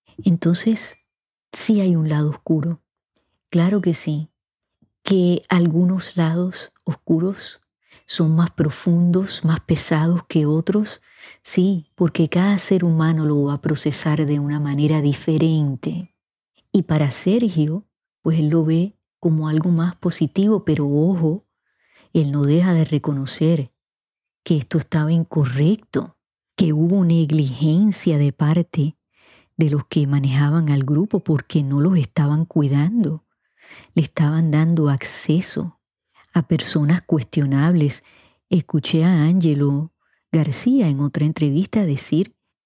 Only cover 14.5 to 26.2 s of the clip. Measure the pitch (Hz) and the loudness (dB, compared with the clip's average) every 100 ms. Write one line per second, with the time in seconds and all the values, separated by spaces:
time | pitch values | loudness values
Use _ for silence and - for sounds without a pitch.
14.5 | 147 147 139 151 156 143 139 - 156 160 | -2 -2 0 0 2 0 0 -2 0 2
15.5 | 156 143 131 - 170 185 _ _ _ _ | 2 0 -4 -6 -8 -10 _ _ _ _
16.5 | _ _ 196 - 156 143 - 185 233 226 | _ _ -2 0 0 0 -2 0 0 0
17.5 | 165 151 175 - _ _ _ 160 160 151 | 0 -2 -4 -10 _ _ _ -2 0 2
18.5 | 165 160 165 196 - _ _ 170 156 156 | 2 2 0 0 -6 _ _ 0 0 0
19.5 | 156 175 165 175 - 175 - 151 - 202 | 0 2 0 0 -4 -6 -2 -2 0 2
20.5 | 208 - 151 143 147 170 180 160 180 - | 2 0 -2 0 2 2 0 0 -2 -8
21.5 | _ _ _ _ _ _ 165 143 143 143 | _ _ _ _ _ _ -2 0 0 2
22.5 | 160 185 170 156 147 151 139 131 - 160 | 2 2 2 2 -2 -2 -4 -6 -2 0
23.5 | 165 127 _ _ _ _ _ _ _ - | 0 -2 _ _ _ _ _ _ _ -2
24.5 | 151 - 160 - 160 151 165 165 160 131 | -2 -2 -4 -2 -2 0 0 -2 -2 -2
25.5 | 131 156 214 - - - _ | 0 0 0 -4 -8 -8 _